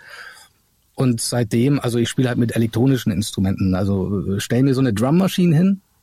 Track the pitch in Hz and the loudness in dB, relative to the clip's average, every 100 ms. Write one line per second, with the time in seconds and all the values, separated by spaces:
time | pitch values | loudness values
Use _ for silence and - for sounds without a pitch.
0 | - - - - - _ _ _ _ - | -20 -20 -20 -20 -20 _ _ _ _ -2
1 | 131 117 - 120 117 117 131 143 123 117 | 0 0 -2 -2 0 0 2 0 0 -2
2 | 120 - 127 123 120 117 113 - 135 127 | -2 0 -2 0 0 0 0 2 2 2
3 | - 87 104 - 95 98 98 92 98 98 | 0 -2 -4 -2 -2 0 0 0 0 0
4 | 92 101 92 98 - 123 139 131 135 101 | -2 -4 -2 -4 -2 0 2 2 0 0
5 | 127 170 190 - 175 151 190 196 _ _ | 2 2 0 2 2 4 2 0 _ _